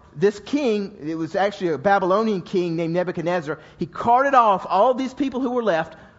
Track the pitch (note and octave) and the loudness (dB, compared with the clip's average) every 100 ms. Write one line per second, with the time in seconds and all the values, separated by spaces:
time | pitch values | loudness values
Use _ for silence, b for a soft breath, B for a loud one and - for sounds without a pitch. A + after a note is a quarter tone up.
0 | B D3 G3 G3+ - C#4+ C4 G#3 G3 - | B -2 0 0 -4 -2 0 -2 -4 -10
1 | D3+ D#3+ D#3+ G3 G3+ G3+ F3 C#3 G3 G3 | -8 -6 -4 0 -2 0 -4 0 2 2
2 | F#3 G3 A3+ F#3+ - F#3 F3 E3 E3 F3 | 4 2 2 -2 -2 -2 -2 -2 -2 -2
3 | F3+ F3 D#3+ F3+ D3 D3+ B B F3 - | -2 -4 -2 -2 -4 -8 B B -10 -4
4 | A#3 A#3+ C#4 C4 A3 F#3 - F#3 A#3+ C#4 | 2 4 4 4 4 2 0 2 4 2
5 | C4 - C4+ B3+ C4 B3 G#3+ E3 E3 B | -4 -4 -4 -2 -2 0 0 0 -2 B
6 | B | B